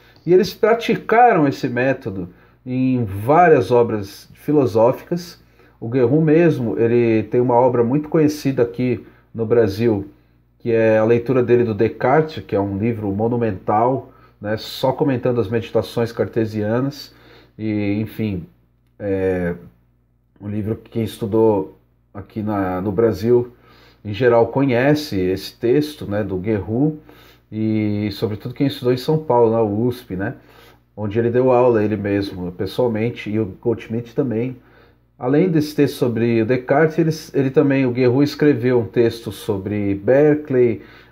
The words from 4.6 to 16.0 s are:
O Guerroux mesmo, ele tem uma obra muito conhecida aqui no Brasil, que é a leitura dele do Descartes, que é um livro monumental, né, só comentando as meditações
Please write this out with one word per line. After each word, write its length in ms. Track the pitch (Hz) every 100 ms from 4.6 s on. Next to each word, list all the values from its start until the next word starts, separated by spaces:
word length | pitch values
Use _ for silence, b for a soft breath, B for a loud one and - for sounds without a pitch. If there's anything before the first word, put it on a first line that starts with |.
| 127 110 117 131 - 175 175 - b b b b
O 80 | 117
Guerroux 340 | 131 120 151
mesmo, 560 | 160 156 170 131 113 -
ele 440 | 117 120 117 110
tem 160 | 104 123
uma 140 | 127
obra 280 | 120 127 117
muito 260 | 117 143 147
conhecida 540 | 165 147 - 139 127
aqui 440 | 117 - 127 117 B B B
no 120 | 110 110
Brasil, 640 | 120 107 98 117 104 95 - _ _ _ _
que 120 | 117
é 280 | 113 110 110
a 60 |
leitura 380 | 110 120 120 127
dele 220 | 117 120
do 80 | 110
Descartes, 720 | 104 113 - 127 151 156 -
que 100 | -
é 60 | 101
um 160 | 101 98
livro 340 | 113 107 104
monumental, 1000 | 98 113 120 113 92 - 107 123 131 - b b b
né, 160 | 101 107
só 360 | - - 131
comentando 480 | - 143 123 127 120
as 80 | 98
meditações 640 | 117 110 113 104 -